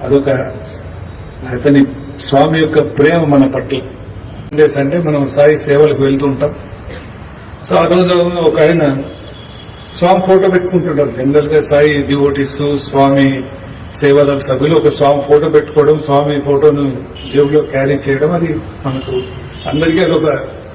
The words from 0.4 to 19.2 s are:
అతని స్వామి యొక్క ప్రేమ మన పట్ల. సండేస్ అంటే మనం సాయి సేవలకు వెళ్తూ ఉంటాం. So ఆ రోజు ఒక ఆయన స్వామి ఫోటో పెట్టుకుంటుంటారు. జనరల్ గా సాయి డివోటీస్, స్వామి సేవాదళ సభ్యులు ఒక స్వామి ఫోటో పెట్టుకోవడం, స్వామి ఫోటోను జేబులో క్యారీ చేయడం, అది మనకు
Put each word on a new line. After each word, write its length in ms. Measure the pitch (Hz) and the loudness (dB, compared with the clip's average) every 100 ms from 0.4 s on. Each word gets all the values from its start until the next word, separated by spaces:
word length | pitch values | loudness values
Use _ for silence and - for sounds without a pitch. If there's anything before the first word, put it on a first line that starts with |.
| - - - - - - - - - - - | -4 -10 -14 -14 -16 -14 -14 -16 -16 -14 -10
అతని 360 | 123 143 139 135 - - - | -2 2 4 2 -2 -14 -12
స్వామి 380 | - 139 156 160 | 0 2 2 2
యొక్క 200 | 156 151 | 0 0
ప్రేమ 460 | - - 147 170 | 0 2 2 2
మన 220 | 151 139 135 | 2 4 2
పట్ల. 320 | 123 - 135 | 0 -4 -6
సండేస్ 960 | - - - - - - - 147 147 143 | -8 -14 -16 -16 -16 -16 -6 2 2 2
అంటే 220 | 139 175 | -2 0
మనం 280 | 156 143 135 | 0 0 0
సాయి 320 | - 147 147 | 2 4 4
సేవలకు 440 | - 143 151 135 | 2 4 4 4
వెళ్తూ 240 | 139 135 139 | 0 0 0
ఉంటాం. 280 | 131 147 - - - - - - - - - - - - | -2 -4 -6 -14 -16 -16 -16 -16 -18 -18 -18 -18 -16 -2
So 60 | 185 | 0
ఆ 100 | 165 | 2
రోజు 280 | 180 180 175 175 175 | 2 2 2 0 0
ఒక 200 | 156 - | 0 2
ఆయన 420 | 156 170 143 135 - - - - - - - - - - | 4 4 0 -2 -6 -14 -18 -18 -20 -20 -20 -20 -18 -2
స్వామి 220 | 175 185 | 2 2
ఫోటో 280 | 185 190 190 | 4 4 4
పెట్టుకుంటుంటారు. 600 | 180 - 175 156 147 135 | 2 0 0 0 0 -2
జనరల్ 400 | 120 131 147 147 | -2 0 2 2
గా 120 | 156 | 2
సాయి 420 | 143 143 151 143 | 2 4 4 2
డివోటీస్, 560 | 131 143 143 139 135 - 143 143 | 0 0 0 0 -2 -2 -2 -4
స్వామి 680 | - 135 139 139 135 135 - - - - - - | -2 2 4 4 2 0 -6 -14 -16 -16 -16 -2
సేవాదళ 420 | 143 143 143 139 | 2 4 4 0
సభ్యులు 360 | - 131 147 | -2 0 2
ఒక 140 | 160 147 | 2 2
స్వామి 340 | - 143 147 139 | 2 2 2 2
ఫోటో 200 | 147 151 | 2 4
పెట్టుకోవడం, 500 | 147 - 151 143 151 | 2 2 2 2 2
స్వామి 420 | - 139 147 143 | 2 0 0 -2
ఫోటోను 520 | 143 139 151 143 139 120 - - - | 0 2 4 2 0 -4 -10 -14 -4
జేబులో 260 | 143 143 151 | 0 2 2
క్యారీ 340 | 139 135 139 | 0 -2 0
చేయడం, 380 | 143 143 135 156 | -2 -2 0 0
అది 280 | 175 165 147 - - 139 | 0 -2 -4 -8 -10 -8
మనకు 360 | 131 127 - | -8 -6 -6